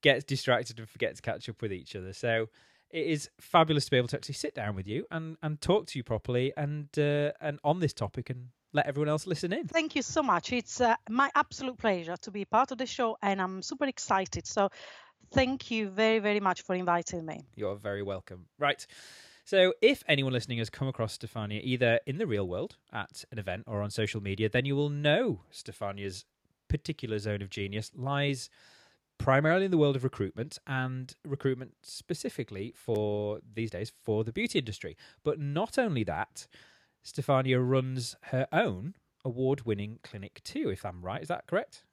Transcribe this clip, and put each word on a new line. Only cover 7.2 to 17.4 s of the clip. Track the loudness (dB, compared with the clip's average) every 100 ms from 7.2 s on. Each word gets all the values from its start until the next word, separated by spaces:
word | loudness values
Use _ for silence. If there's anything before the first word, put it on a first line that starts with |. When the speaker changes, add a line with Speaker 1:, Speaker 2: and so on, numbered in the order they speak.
| 0 -2
Speaker 1:
and | -6 -2
on | 0 2
this | 0
topic | 0 -6 -4 -8
and | -10 -10 _ _
let | 0 2
everyone | 0 0
else | 0 0
listen | -4 0
in. | -2 0
Speaker 2:
Thank | 0 0 -2
you |
so | 0 0
much. | 4 2 2
It's, | -4 -4 2
uh, | 4 4 0
my | 2 4 4
absolute | 0 -2 -8 0
pleasure | 0 2 -2 -8
to | -8
be | -8
part | 2 4 4
of | 0
the | -6
show, | 0 -2 0
and | 0 2
I'm | 0 -4
super | -8 -2 -2
excited. | -2 0 2 2 -6 -4
So | 2 2 0 -20 -20 -20 _ 0
thank | 2 2 0 -4
you | -2 -2
very, | 2 4 4
very | 2 2
much | 2 0
for | -2 0
inviting | 2 2 0 -8 -8
me. | -10